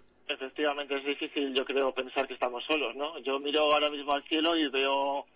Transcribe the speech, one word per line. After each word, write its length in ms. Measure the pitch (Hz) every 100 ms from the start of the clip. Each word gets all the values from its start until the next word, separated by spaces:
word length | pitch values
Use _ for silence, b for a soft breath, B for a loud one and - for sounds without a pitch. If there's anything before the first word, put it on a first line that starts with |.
| - _ -
Efectivamente, 680 | 143 131 - 151 143 139 139
es 80 |
difícil, 500 | 139 143 156 156 139
yo 100 | 131
creo, 300 | 127 135 135
pensar 320 | 131 127 - 131
que 80 |
estamos 300 | 127 127 123
solos, 320 | 135 156 120 127
¿no? 200 | 147 160
Yo 180 | 127 139
miro 340 | 143 151 151
ahora 160 | 151 147
mismo 240 | 147 139
al 120 | 143
cielo 320 | - 160 160 165
y 120 | 147
veo, 560 | 135 139 139 139 139 -